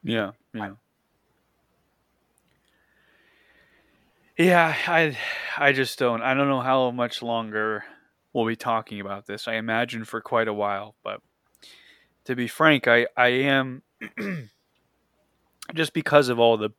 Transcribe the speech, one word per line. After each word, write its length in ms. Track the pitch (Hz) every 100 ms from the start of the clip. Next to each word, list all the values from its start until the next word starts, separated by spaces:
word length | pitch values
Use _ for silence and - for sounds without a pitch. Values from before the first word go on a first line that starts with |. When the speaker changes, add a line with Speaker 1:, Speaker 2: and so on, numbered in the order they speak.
Speaker 1:
Yeah, 300 | - 117 101 107 _
yeah. 80 | 110
Speaker 2:
I 60 | 104 101 _ _ _ _ _ _ _ _ _ _ _ _ _ _ _ _ _ _ _ _ _ _ _ _ _ _ _ _ _ _ _ _ _ _ _ -
Speaker 1:
Yeah, 360 | 175 175 165 151 -
I, 320 | 165 160 131 - - - -
I 140 | 143
just 260 | 135 127 -
don't, 240 | 127 113
I 120 | 123
don't 140 | 131 143
know 120 | 135
how 300 | 123 131 127
much 320 | 123 120 -
longer 640 | 120 117 113 107 107 107 - - _ _ _
we'll 140 | 127 113
be 100 | 113
talking 440 | - 113 - 104
about 260 | 98 98 -
this. 200 | 104 -
I 80 |
imagine 500 | 113 113 113 120 117
for 160 | 110 117
quite 280 | - 120 110
a 60 |
while, 400 | 104 101 98 104 _
but 180 | 101 104 _ _ _ _ - - _ _ _ _
to 100 | -
be 140 | 123 120
frank, 400 | - 156 143 123
I, 180 | 117 120 -
I 120 | 123
am, 540 | 127 139 139 131 127 _ _ 214 -
<clears throat> 320 | 202 180 113 _ _ _ _ _ _ _ _ _ _ _ -
just 180 | 156 156
because 360 | - 151 147 131
of 100 | 120
all 180 | 117 113
the 140 | 107